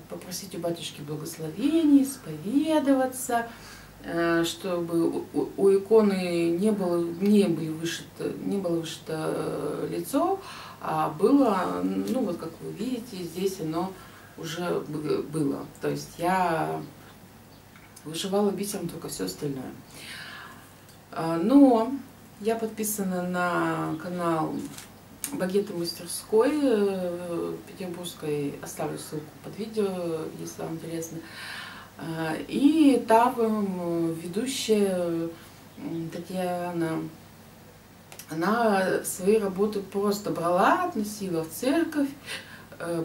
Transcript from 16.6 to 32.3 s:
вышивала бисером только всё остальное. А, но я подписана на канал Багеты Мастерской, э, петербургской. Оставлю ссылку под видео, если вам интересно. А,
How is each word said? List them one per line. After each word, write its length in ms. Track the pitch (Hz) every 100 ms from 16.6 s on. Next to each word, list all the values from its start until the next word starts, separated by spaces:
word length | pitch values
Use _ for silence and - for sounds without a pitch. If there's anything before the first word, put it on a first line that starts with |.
| 151 - 147 - - - - - - - - - - -
вышивала 480 | 151 165 190 202 208
бисером 380 | 196 202 185 170
только 180 | 165 -
всё 180 | - -
остальное. 460 | - 147 131 107 - - - - - - - - - - - - - -
А, 260 | - 165 165
но 560 | 208 285 269 220 247 277 - - - -
я 140 | 208 220
подписана 640 | 220 - 208 - 185 185
на 760 | 180 180 180 170 165 160 156 156
канал 500 | 180 180 170 160 156 - - - - - - - -
Багеты 400 | 180 185 196 196
Мастерской, 760 | 170 170 - 175 - - 220 269 302
э, 960 | 269 214 202 190 180 175 175 170 170 165 -
петербургской. 840 | - 180 175 175 - 156 147 139 -
Оставлю 360 | - - 151 151
ссылку 280 | - 151 - -
под 140 | - -
видео, 600 | 220 220 196 180 170 160 160 165
если 220 | 165 -
вам 120 | 165
интересно. 440 | 160 165 165 160 165 - - - - - - - -
А, 380 | 160 160 160